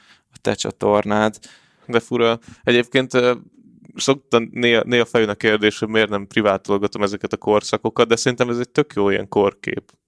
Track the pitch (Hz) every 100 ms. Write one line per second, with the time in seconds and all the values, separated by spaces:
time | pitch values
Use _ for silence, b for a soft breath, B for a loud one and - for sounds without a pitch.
0 | b b _ _ - 104 110 - 104 104
1 | 104 104 110 - B B B B - 117
2 | - 120 117 117 B B - 120 117 135
3 | 127 127 123 120 - _ _ _ - -
4 | - 135 - 120 113 - 120 117 - 123
5 | 113 120 110 104 113 107 107 - 110 110
6 | 107 101 98 - 104 95 - 101 101 104
7 | 101 101 101 - - 104 - 110 113 -
8 | 113 113 131 123 123 120 123 - 147 -
9 | 101 101 98 104 98 - - - - _